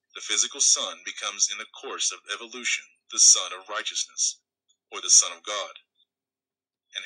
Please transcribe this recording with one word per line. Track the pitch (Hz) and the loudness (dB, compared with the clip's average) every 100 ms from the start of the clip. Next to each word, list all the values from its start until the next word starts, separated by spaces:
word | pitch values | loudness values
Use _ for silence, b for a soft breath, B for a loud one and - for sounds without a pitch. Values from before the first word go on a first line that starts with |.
| _ | _
The | 95 | -12
physical | - 104 - 143 | -2 0 0 2
Son | - 151 107 82 - | 2 2 0 -6 -12
becomes | - 107 101 - | -8 -6 -2 -2
in | 104 | -2
the | 110 | -12
course | - 135 92 - | -12 -10 -4 -4
of | 92 87 | -4 -10
evolution | 101 117 123 117 - - _ - | -10 -10 -8 -4 -4 -6 _ -6
the | 113 | 4
Son | - 107 90 | 6 6 4
of | 92 95 | -8 -8
righteousness, | 104 - - - - - - _ _ _ _ _ | -6 -4 -4 -6 -4 -4 -4 _ _ _ _ _
or | 101 | -6
the | - | 4
Son | 98 92 | 6 4
of | 85 | -4
God. | 101 104 92 - _ _ _ _ _ _ _ _ _ _ _ | -6 -6 -6 -12 _ _ _ _ _ _ _ _ _ _ _
And | - | -10